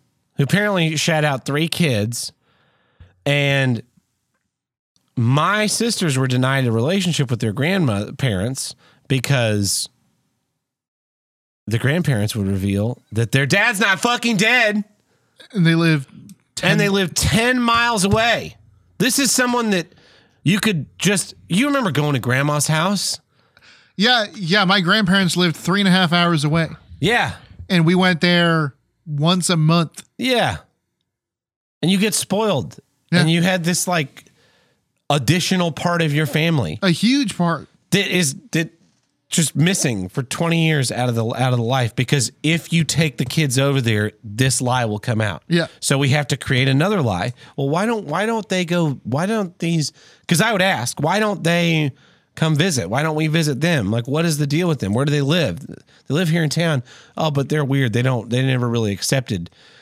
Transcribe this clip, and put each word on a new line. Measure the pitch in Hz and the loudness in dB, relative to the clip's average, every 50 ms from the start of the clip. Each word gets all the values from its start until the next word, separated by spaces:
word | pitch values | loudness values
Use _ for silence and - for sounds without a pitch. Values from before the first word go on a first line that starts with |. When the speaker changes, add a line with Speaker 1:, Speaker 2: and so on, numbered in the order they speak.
| _ _ _ _ _ _ _ - | _ _ _ _ _ _ _ -2
Speaker 1:
who | 139 | -2
apparently | 131 - 196 208 208 202 180 165 160 156 | 0 2 2 2 2 0 0 0 0 -2
shat | 147 - - 160 156 151 | -2 -2 0 0 0 0
out | 151 139 127 - | 0 -2 -4 -4
three | - 139 147 160 170 | -4 -2 -2 -2 -2
kids. | - - 175 147 123 104 104 117 120 - - - - _ _ _ _ _ _ _ _ _ _ _ _ - - - _ _ - | -2 0 0 0 0 0 0 -2 -4 -6 -8 -10 -12 _ _ _ _ _ _ _ _ _ _ _ _ -20 -20 -20 _ _ -2
And | 143 143 143 143 139 139 135 135 127 120 110 - _ _ _ _ _ _ _ _ _ _ _ _ _ _ _ _ _ _ _ _ _ _ _ _ _ _ | 0 0 2 2 2 2 2 2 0 0 -2 -6 _ _ _ _ _ _ _ _ _ _ _ _ _ _ _ _ _ _ _ _ _ _ _ _ _ _
my | - 120 117 135 147 156 180 202 214 214 208 | -2 0 2 2 2 2 2 2 0 0 0
sisters | - - 220 240 208 - 190 160 131 131 | -2 -2 -2 -2 -2 -2 -2 0 0 0
were | 131 127 | 0 0
denied | 127 123 127 131 135 139 131 | 0 0 2 2 2 0 0
a | 120 | 0
relationship | 110 113 117 151 190 208 180 180 147 - 143 117 | 0 0 0 0 0 0 -2 -2 -2 -2 -2 -2
with | 127 101 | -2 -2
their | 113 110 | -2 -2
grandma-, | 95 127 135 170 196 196 170 127 104 101 104 - - | -2 -2 -2 0 0 0 0 0 0 -2 -4 -6 -6
parents | - 139 127 101 90 98 123 135 - - - - _ _ _ _ _ _ - | -4 -2 -2 0 -2 -2 -4 -6 -6 -10 -12 -12 _ _ _ _ _ _ -4
because | 135 131 120 - 143 127 120 110 104 104 101 98 - - - - _ _ _ _ _ _ _ _ _ _ _ _ _ _ _ _ _ _ _ _ _ _ _ _ _ _ _ _ _ _ _ _ _ _ _ - | -2 -2 0 0 0 2 2 2 0 0 0 -2 -2 -4 -6 -8 _ _ _ _ _ _ _ _ _ _ _ _ _ _ _ _ _ _ _ _ _ _ _ _ _ _ _ _ _ _ _ _ _ _ _ -6
the | 110 117 | -4 -2
grandparents | - 127 147 180 170 151 131 104 104 110 - | 0 0 0 0 0 0 0 0 0 -2 -2
would | 113 98 95 | -2 -2 -2
reveal | 98 95 95 101 98 101 104 120 123 - _ _ | -2 0 0 0 0 0 0 -2 -4 -8 _ _
that | - 110 117 - | -4 -4 -2 0
their | - 135 143 | 0 0 0
dad's | 131 180 196 214 240 233 185 | 2 2 2 2 0 0 0
not | 226 202 190 - | 0 0 0 0
fucking | - 240 240 233 240 233 233 170 | 0 0 0 0 0 0 0 2
dead. | 214 220 247 254 233 208 208 214 202 - _ _ _ _ _ _ _ _ _ - - - | 2 2 2 2 2 2 0 -2 -4 -8 _ _ _ _ _ _ _ _ _ -20 -20 -6
Speaker 2:
And | - 202 165 | -2 2 2
they | 165 165 | 4 4
live | 165 170 165 156 147 135 - - - - - - - _ _ _ | 4 4 2 2 2 -2 -6 -14 -20 -20 -20 -20 -20 _ _ _
ten | - - 180 | -4 0 0
Speaker 1:
And | 202 - | 2 2
they | 208 202 | 2 2
live | 196 196 190 170 - | 0 0 -2 -2 -2
ten | - - - - 220 226 247 254 247 | -2 0 2 2 2 2 2 2 2
miles | 240 233 233 233 233 240 233 208 175 | 2 2 2 2 2 0 0 0 0
away. | 202 208 220 226 233 220 151 - - - - _ _ _ _ _ _ _ - | 0 2 2 2 0 0 -2 -4 -8 -14 -18 _ _ _ _ _ _ _ -4
This | 190 262 - - | -2 -2 0 0
is | 277 214 | 0 0
someone | - - 254 247 240 240 233 214 | 0 0 0 0 0 0 0 0
that | 196 175 160 - _ - - - - _ _ _ _ _ - | 0 -2 -2 -6 _ -20 -20 -20 -20 _ _ _ _ _ -2
you | - 196 214 | 0 0 2
could | - 220 202 156 - - - - | 0 0 -2 -2 -4 -8 -8 -4
just, | - 185 208 185 - - - - - - | 0 0 0 0 -2 -6 -12 -18 -8 -4
you | 165 196 262 294 | 0 0 0 2
remember | 285 277 247 185 | 0 0 0 -2
going | 131 147 147 147 143 | 0 0 0 0 0
to | 123 | -2
grandma's | - 123 123 131 143 151 147 147 - - | 0 0 0 0 0 0 0 0 0 0
house? | 156 156 165 190 208 180 - - - - _ _ _ _ _ _ _ _ - - - - _ _ _ - | 0 0 0 0 -2 -2 -4 -6 -8 -8 _ _ _ _ _ _ _ _ -20 -20 -20 -20 _ _ _ 0
Speaker 2:
Yeah, | 196 247 247 233 208 - - | 2 2 2 2 0 -2 -6
yeah. | 220 190 156 190 214 196 | -8 -2 0 2 2 4
My | 180 196 202 | 4 2 2
grandparents | 175 170 202 220 214 170 190 196 190 170 - | 2 2 2 2 2 2 2 2 2 2 2
lived | 175 180 175 151 - | 2 2 0 0 -2
three | - 165 185 202 | -2 -2 0 2
and | 202 185 | 4 4
a | |
half | 175 190 185 156 170 | 4 4 2 2 2
hours | 175 175 175 170 151 139 | 2 2 2 2 0 0
away. | 147 156 165 160 - 82 - - - - - | 0 0 0 -2 -2 -6 -12 -20 -20 -8 -4
Speaker 1:
Yeah. | 139 190 240 233 180 120 - - - - - - - - | -2 0 2 0 0 -2 -6 -10 -16 -20 -20 -16 -6 0
Speaker 2:
And | 196 175 165 | 2 2 4
we | 160 185 | 4 4
went | 180 185 185 180 147 | 4 4 2 2 2
there | - 175 175 175 175 170 165 160 156 139 - _ _ _ _ _ _ | 2 2 4 4 4 2 2 2 0 -2 -6 _ _ _ _ _ _
once | 165 147 143 147 170 180 185 165 - | -8 -4 0 0 2 2 0 0 0
a | 185 160 | 0 2
month. | 156 156 165 170 165 143 - - - _ _ - | 4 4 4 2 2 -2 -6 -12 -20 _ _ -4
Speaker 1:
Yeah. | 240 254 254 233 180 131 92 80 - _ _ _ _ _ _ _ _ _ _ _ _ _ _ _ _ _ _ _ _ _ _ _ | -2 0 0 2 0 0 -2 -4 -10 _ _ _ _ _ _ _ _ _ _ _ _ _ _ _ _ _ _ _ _ _ _ _
And | - 165 | 0 2
you | 190 190 | 2 2
get | 208 214 - | 2 0 0
spoiled. | - - - 190 202 220 214 175 131 87 69 - - - _ _ _ _ - | -2 -4 -2 -2 0 0 2 0 0 -2 -6 -10 -16 -20 _ _ _ _ 0
Speaker 2:
Yeah. | 165 180 | 2 2
Speaker 1:
And | 170 156 | 4 4
you | 165 170 | 2 2
had | 170 190 185 185 160 | 2 0 0 0 -2
this, | 175 180 - - 185 | -2 -2 -2 -2 -2
like, | 175 165 147 131 - - - _ _ _ _ _ _ _ _ _ _ _ _ _ _ _ _ - | -2 -2 -2 -4 -8 -18 -20 _ _ _ _ _ _ _ _ _ _ _ _ _ _ _ _ -2
additional | 143 151 120 - - 185 - - 190 185 175 170 | 0 2 2 2 2 2 2 0 0 2 0 0
part | 139 - - 175 175 170 | -2 -2 -2 0 0 2
of | 165 156 143 | 0 0 0
your | 151 156 | 0 0
family. | 147 - 156 160 170 165 143 104 78 78 104 | 0 0 0 2 2 2 2 0 -2 -2 0
Speaker 2:
A | - 185 | 0 0
huge | 165 - - 233 262 285 277 190 - - | 2 2 2 2 2 2 0 -2 -2 -2
part. | 175 170 165 131 - - _ _ _ _ | -2 -2 -2 -4 -6 -12 _ _ _ _
Speaker 1:
That | - 202 190 - | 0 0 0 0
is, | - 180 175 135 135 - - - | 0 0 0 -2 -4 -8 -8 -4
that | - 156 165 165 - _ _ _ _ _ _ _ _ _ _ - | -2 -2 -2 -4 -8 _ _ _ _ _ _ _ _ _ _ -6
just | - - 160 - - | -2 -2 -2 0 0
missing | 139 151 180 190 - - 143 117 98 90 95 | 0 2 2 2 0 0 -2 -2 -2 -6 -6
for | - 143 127 | -6 -6 -8
twenty | - - - 175 165 165 165 165 160 | -6 -4 -4 -2 0 2 2 2 2
years | 156 147 131 117 | 2 0 0 -2
out | - 117 127 123 | -2 -2 -2 -2
of | 117 | 0
the, | 117 113 | -2 -2
out | 113 - 117 127 131 123 | -2 -2 -2 0 0 0
of | 120 | 0
the | 117 | 0
life, | 113 131 131 123 110 - | 0 0 0 -2 -2 -2
because | - 123 - 147 143 117 - - _ | -2 -2 0 2 0 0 -2 -6 _
if | - 151 165 160 - - 165 | -2 -2 0 -2 -2 0 0
you | 170 160 | 0 0
take | - - - 170 151 127 - | 0 0 0 -2 -2 -2 -4
the | 135 | -6
kids | 123 - 160 160 139 120 131 | -4 -2 -2 -2 0 0 0
over | 135 139 139 131 | 0 2 0 0
there, | 120 113 110 104 107 107 - _ - | 0 0 0 0 0 -2 -6 _ -16
this | 107 104 110 131 131 123 - | -8 -2 0 0 2 0 0
lie | 131 123 123 127 120 | 0 0 0 0 -2
will | 110 104 104 | -2 -4 -4
come | - - 113 107 | -4 -4 -2 -2
out. | 107 104 85 - - - | -2 -2 -4 -6 -6 -2
Speaker 2:
Yeah. | 165 170 160 - - - | -2 -2 -2 -4 -8 -8
Speaker 1:
So | - - 143 135 | -4 -2 0 0
we | 143 135 | 2 2
have | 139 147 147 - | 2 0 0 -2
to | 143 127 | -4 -6
create | - - 135 127 135 135 | -4 -2 0 2 2 2
another | 135 135 160 196 220 190 | 2 2 2 2 0 0
lie. | 139 113 92 87 85 - - - - - - | 0 0 0 -2 -4 -6 -8 -10 -16 -14 -8
Well, | - 139 139 | -6 -4 -2
why | 147 170 208 | -2 0 0
don't, | 233 233 214 190 143 | -2 -2 -4 -4 -6
why | 147 180 208 | -4 -4 -2
don't | 226 226 220 208 - | -2 -2 -4 -4 -4
they | 190 185 180 | -4 -4 -2
go, | 160 175 175 170 151 131 - - | 0 0 0 0 0 -2 -4 -6
why | 104 120 143 175 196 | -4 -4 -2 -2 -2
don't | 226 220 202 170 175 - | -2 -2 -4 -6 -6 -6
these, | - 165 170 160 143 - - _ - - - _ _ - | -4 -2 0 0 -2 -4 -6 _ -20 -20 -20 _ _ -2
'cause | 180 151 | 0 2
I | 220 226 | 2 2
would | 226 190 185 | 2 2 2
ask, | 190 175 120 117 127 - - | 2 0 0 -2 -6 -6 -4
"Why | 143 156 185 208 | -2 0 0 0
don't | 214 214 202 160 151 | 0 0 -2 -2 -2
they | 165 170 175 175 170 165 156 151 139 - _ _ _ _ _ _ _ _ | 0 0 2 2 2 2 0 0 -2 -4 _ _ _ _ _ _ _ _
come | - 160 160 160 | -2 0 0 2
visit? | 139 170 196 156 123 92 90 | 2 0 0 0 -2 -2 -2
Why | 107 139 156 | -2 -2 0
don't | 160 156 | 0 0
we | 151 160 156 | -2 0 0
visit | 151 170 160 151 139 117 | 0 0 0 0 -2 0
them? | 151 175 170 139 98 95 | 0 0 2 2 0 0
Like, | 110 120 117 - | -2 -2 -2 -2
what | 135 156 170 | -2 0 0
is | 170 151 147 | 0 0 0
the | 147 143 | -2 0
deal | 143 160 185 175 | 0 0 0 0
with | 156 127 | 0 0
them? | - 95 104 | -2 0 0
Where | 120 139 | 0 0
do | 151 | 0
they | 143 147 | 0 0
live? | 139 135 165 180 151 101 85 82 | 0 2 2 2 0 0 -2 -6
They | - - - - - _ _ _ _ - 131 | -10 -14 -16 -18 -20 _ _ _ _ -4 -2
live | 165 190 160 | 0 0 2
here | 160 170 160 | 2 0 0
in | 147 | 0
town." | - 160 170 165 151 131 - - - - - - _ | 0 0 0 0 0 -2 -4 -6 -14 -20 -20 -12 _
"Oh, | - 160 156 | -4 -2 0
but | 143 139 135 - | 0 -2 -2 0
they're | 147 156 143 | -2 -2 0
weird. | 127 139 139 135 120 104 | 0 0 2 2 2 2
They | 120 | 2
don't, | 120 131 131 117 - - | 2 0 0 -2 -2 -2
they | 113 127 131 | -2 0 0
never | 135 131 123 123 120 | 0 0 0 0 0
really | 117 117 113 104 | 0 0 0 -2
accepted, | 98 90 - - 139 135 127 - 107 90 85 - _ _ - - - - | -2 -4 -6 -6 -6 -6 -6 -6 -6 -6 -8 -10 _ _ -20 -20 -20 -20